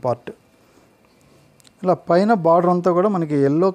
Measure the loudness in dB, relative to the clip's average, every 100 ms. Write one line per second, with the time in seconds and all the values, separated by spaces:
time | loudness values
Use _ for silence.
0 | -6 -8 -10 -20 _ _ _ _ _ _
1 | _ _ _ _ _ _ _ _ -4 -4
2 | 0 0 2 0 2 2 2 0 0 0
3 | 0 -2 -2 0 0 0 -2